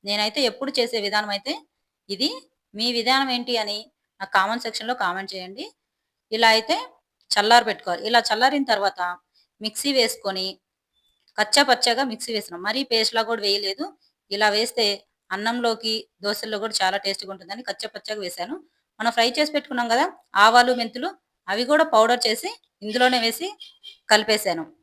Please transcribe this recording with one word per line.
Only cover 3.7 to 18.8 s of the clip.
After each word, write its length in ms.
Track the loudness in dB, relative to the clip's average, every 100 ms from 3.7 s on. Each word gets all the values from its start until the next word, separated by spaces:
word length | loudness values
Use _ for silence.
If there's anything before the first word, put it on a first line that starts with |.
| -8 -12 _ _ _
నాకు 100 | -2
కామెంట్ 320 | 0 0 -2 -6
సెక్షన్‌లో 300 | -8 -6 -2
కామెంట్ 360 | -2 -4 -8
చేయండి. 340 | -12 -14 -14 -16 _ _ _ _ _ _
ఇలా 180 | 4 6
అయితే 260 | 6 2 -4 -4 _ _ _ _
చల్లారి 340 | 0 6 6 6
పెట్టుకోవాలి. 380 | -6 -6 -6 2
ఇలా 140 | 2
చల్లారిన 460 | 2 2 2 2 0
తర్వాత 360 | 0 0 -2 -6 -6 _ _ _ _
మిక్సీ 300 | -10 -4 0
వేసుకొని 540 | 2 0 -2 -6 -6 -8 -12 _ _ _ _ _ _ _ -2
కచ్చా 240 | 2 4
పచ్చాగా 400 | 4 4 4 0
మిక్సీ 280 | -2 -4 -6
వేసినాం. 260 | -6 -6 -8
మరీ 200 | -4 -4
పేస్ట్‌లా 380 | 0 0 0 0
కూడా 180 | -2 -2
వేయలేదు. 440 | 0 -2 -4 -6 -10 _ _ _ _
ఇలా 160 | 0 2
వేస్తే 360 | 2 -2 0 0 -2 _ _ _
అన్నంలోకి, 640 | -4 -4 0 -2 -2 -4 -6 -8 _
దోశల్లో 360 | -6 -6 -6 -6
కూడా 140 | -4
చాలా 240 | 0 0 0
టేస్టీగా 340 | -4 -6 -10
ఉంటుందని 300 | -16 -12 -12
కచ్చా 240 | -10 -10 -10
పచ్చాగా 320 | -12 -10 -8
వేశాను. 340 | -8 -8 -10 -10 -14 _